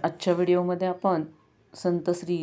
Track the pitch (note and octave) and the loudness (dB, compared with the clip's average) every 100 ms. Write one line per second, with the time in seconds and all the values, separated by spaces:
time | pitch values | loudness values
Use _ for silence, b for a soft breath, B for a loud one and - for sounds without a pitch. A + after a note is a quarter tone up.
0 | E3 - F#3+ F3 F3 F3+ F3+ F3 F#3 F3+ | -2 -2 0 2 4 2 2 0 -2 0
1 | G3 E3+ D#3 - _ _ _ - F#3 F3 | 0 0 -2 -10 _ _ _ -6 -2 0
2 | E3+ F3 F3 F3 | 0 -2 -2 -4